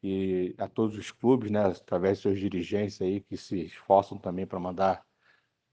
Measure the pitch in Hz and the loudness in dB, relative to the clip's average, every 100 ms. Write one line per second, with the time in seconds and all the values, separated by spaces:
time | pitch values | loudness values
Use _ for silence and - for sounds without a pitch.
0 | 98 95 95 92 90 - 98 - 113 104 | -2 -2 0 0 -2 -4 -6 -2 -2 -2
1 | - - 117 131 107 104 101 85 - 92 | -12 -2 2 2 2 2 2 0 -4 0
2 | 92 98 104 98 98 92 82 101 104 - | 2 2 0 0 -2 -2 -2 -2 -2 -2
3 | 92 101 - 98 - 98 78 - - 98 | -2 -2 -4 -14 -6 -6 -6 -12 4 4
4 | 98 101 98 90 95 92 90 90 95 92 | 4 -6 -6 -6 -6 -6 -6 0 0 0
5 | _ _ _ _ _ _ _ | _ _ _ _ _ _ _